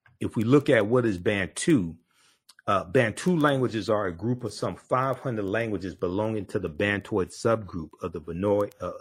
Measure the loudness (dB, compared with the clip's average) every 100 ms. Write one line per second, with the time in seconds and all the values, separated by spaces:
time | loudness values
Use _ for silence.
0 | _ -8 -4 -2 4 4 6 4 4 2
1 | 2 0 0 0 -2 -2 2 2 2 -8
2 | _ _ _ _ _ _ 0 0 2 2
3 | 2 0 0 2 4 2 0 -2 0 0
4 | 0 -2 -2 -2 -4 -6 -6 -6 -2 0
5 | 0 -2 -4 -2 -2 -2 -2 -4 -6 -4
6 | -2 0 -2 -2 -4 -4 -4 -2 0 0
7 | -2 -2 -2 -2 0 0 -2 -10 -12 -10
8 | -10 -8 -8 -2 2 2 0 -4 -10 -10